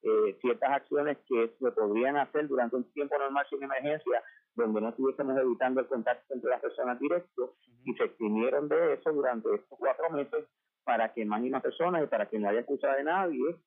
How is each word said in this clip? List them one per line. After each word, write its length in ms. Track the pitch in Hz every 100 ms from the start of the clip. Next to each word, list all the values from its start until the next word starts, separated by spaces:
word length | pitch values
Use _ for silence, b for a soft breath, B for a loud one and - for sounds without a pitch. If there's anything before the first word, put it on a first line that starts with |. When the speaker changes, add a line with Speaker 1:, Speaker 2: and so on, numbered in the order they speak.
Speaker 1:
eh, 360 | 110 107 107 98
ciertas 300 | 127 117 135
acciones 460 | 139 - 143 147 143 _
que 280 | 123 113 -
se 120 | 127
podrían 460 | 113 107 107 127 143
hacer 300 | 135 151 151
durante 280 | 131 120 127
un 140 | 123
tiempo 240 | - 143 143
normal 280 | 139 139 139
sin 120 | 139
emergencia, 640 | 139 135 143 151 - 117 B B B -
donde 260 | 117 107
no 80 | 110
estuviésemos 480 | 113 135 131 139 135
evitando 440 | 127 117 131 127
el 60 | 120
contacto 460 | 131 110 120 _
entre 160 | 127 127
las 120 | 123
personas 380 | 127 - 127 123
directo, 440 | 139 175 175 -
Speaker 2:
Ujú. 380 | 123 - _ 120 131
Speaker 1:
y 80 | 117
se 100 | 113
eximieron 600 | - 110 107 120 139 147
de 260 | 156 170
eso 180 | - -
durante 420 | 151 131 117 110
estos 240 | 104 - -
cuatro 320 | 349 - 165
meses 360 | 156 - 156 151 _ _ _
para 300 | - 117 113
que 100 | 120 107
más 180 | 107
y 60 | 123
más 120 | 135
personas 420 | 120 - 165 175
y 40 | 147
para 200 | 113 104
que 120 | 110
no 100 | 202
haya 100 | 208
excusa 320 | 123 135 139 135
de 80 |
nadie 520 | 147 180 185 139 139 175